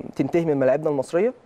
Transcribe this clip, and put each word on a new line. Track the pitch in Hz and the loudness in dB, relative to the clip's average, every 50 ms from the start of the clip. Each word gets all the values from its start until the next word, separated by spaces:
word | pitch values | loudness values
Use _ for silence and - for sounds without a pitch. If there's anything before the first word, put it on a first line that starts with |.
| - - - | -8 -8 -4
تنتهي | - 139 135 - 170 170 | -4 -2 0 0 0 0
من | 165 147 | 2 0
ملاعبنا | 139 131 127 131 151 156 160 | 2 2 2 2 2 0 -2
المصريه، | 147 135 123 - - 170 208 247 254 - - | -2 -2 -4 -2 -2 0 0 0 -2 -6 -14